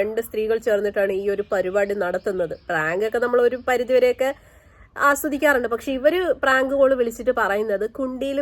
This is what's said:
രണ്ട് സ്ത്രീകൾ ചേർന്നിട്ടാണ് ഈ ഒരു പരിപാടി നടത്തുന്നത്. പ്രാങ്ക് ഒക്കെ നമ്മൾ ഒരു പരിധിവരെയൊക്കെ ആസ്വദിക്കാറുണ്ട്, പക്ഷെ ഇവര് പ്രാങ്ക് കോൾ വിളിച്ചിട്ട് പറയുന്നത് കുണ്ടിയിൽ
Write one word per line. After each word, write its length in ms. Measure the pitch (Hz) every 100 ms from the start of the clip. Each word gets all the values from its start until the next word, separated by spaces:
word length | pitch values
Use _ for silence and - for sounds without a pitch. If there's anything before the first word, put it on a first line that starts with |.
രണ്ട് 180 | 202 220 226
സ്ത്രീകൾ 300 | 214 220 226 226
ചേർന്നിട്ടാണ് 480 | 208 208 208 196 190
ഈ 40 | 202 196
ഒരു 80 | 202
പരിപാടി 420 | 202 185 196 202 202
നടത്തുന്നത്. 500 | 180 180 214 185 170 - -
പ്രാങ്ക് 360 | 170 156 180 220
ഒക്കെ 120 | 233 240
നമ്മൾ 160 | 247 240
ഒരു 120 | 247 254
പരിധിവരെയൊക്കെ 600 | 247 240 254 247 240 262 277 - - _ - - - 285
ആസ്വദിക്കാറുണ്ട്, 600 | 285 311 269 302 269 240
പക്ഷെ 160 | 233 277 262
ഇവര് 220 | 277 349 349 -
പ്രാങ്ക് 300 | 269 262 262 277
കോൾ 120 | 269 262
വിളിച്ചിട്ട് 340 | 240 226 240 247
പറയുന്നത് 460 | 208 202 214 196 220 226
കുണ്ടിയിൽ 440 | 262 254 269 277